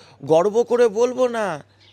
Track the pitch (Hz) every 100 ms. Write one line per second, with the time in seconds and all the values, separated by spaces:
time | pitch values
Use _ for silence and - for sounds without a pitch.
0 | - - 135 160 190 208 233 233 240 202
1 | 247 247 254 233 202 151 - _ _